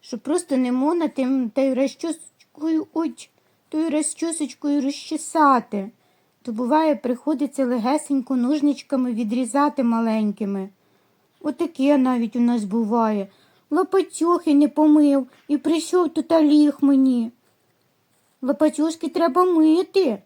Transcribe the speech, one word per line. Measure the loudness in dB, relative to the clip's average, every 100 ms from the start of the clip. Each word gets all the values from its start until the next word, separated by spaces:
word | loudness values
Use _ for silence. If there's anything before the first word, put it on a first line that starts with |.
що | -12 -12
просто | -4 -4 -2 -2
не | 0
можна | 0 0 0 -2
тим, | -2 -2 -2 -2
тою | -2 -2 0
розчосочкою, | -2 -4 -8 -8 -12 _ _ -8 -2 -2 -2
ой, | -4 -6 -8 -20 _ _ _ _
тою | -4 -2
розчосочкою | -2 -4 -6 -8 -6 -8 -6 -4 -2
розчесати. | -2 -6 -8 -10 -6 2 4 2 0 -8 -8 _ _ _ _ _
То | -10
буває, | -6 0 2 2 0
приходиться | -2 -4 -4 -4 -4 -2 -2
легесенько | 0 0 -2 -2 -4 -2 -2
ножничками | 0 0 0 -2 -4 -4 -2
відрізати | -2 -2 -2 -2 0 0 0
маленькими. | 0 0 0 0 -2 -4 -6 -6 -8 _ _ _ _ _ _ _
Отаке | -10 -6 -6 -2 2 2
навіть | 2 0 -2 -2
у |
нас | 0 0
буває. | -2 -4 -2 0 0 -2 -6 _ _ _ _
Лопатьохи | -2 0 0 -2 -2 0 0 2
не | 2 2
помив | 2 4 6 4 2 -2 _ _
і | -4
прийшов | 0 -2 0 0 0
тут, | -4 0
а | 2
ліг | 4 6 4 2
мені. | 2 4 4 2 -2 _ _ _ _ _ _ _ _ _ _ _
Лопатьошки | -4 2 0 2 -2 -2 -6
треба | 0 0 2
мити. | 2 4 4 4 2 0 0 -2